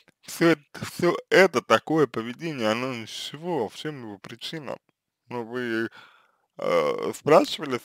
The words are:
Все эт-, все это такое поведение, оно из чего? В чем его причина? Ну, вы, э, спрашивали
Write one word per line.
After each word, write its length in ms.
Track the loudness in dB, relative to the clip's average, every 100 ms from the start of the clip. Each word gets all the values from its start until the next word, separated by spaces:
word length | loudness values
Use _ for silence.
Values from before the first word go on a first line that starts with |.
| _ _
Все 320 | -12 2 4
эт-, 320 | 4 _ -12 -10
все 220 | -2 0 0 4
это 320 | 6 6 4
такое 460 | 2 2 2 0 2
поведение, 640 | 0 -8 -10 -10 -2 0
оно 220 | 0 -2
из 160 | -6 -10
чего? 600 | -12 -12 -10 -6 -2 -4
В 60 | -6
чем 260 | -10 -10
его 160 | -12 -14
причина? 600 | -16 -14 -12 -10 -10 -12 _ _ _ _ -12
Ну, 160 | -8
вы, 460 | -6 -6 -2 -2 -2 -6 -20 _ _ _ _ -6
э, 540 | 0 2 2 0 -4 -4
спрашивали 640 | 4 4 4 -4 -6 -6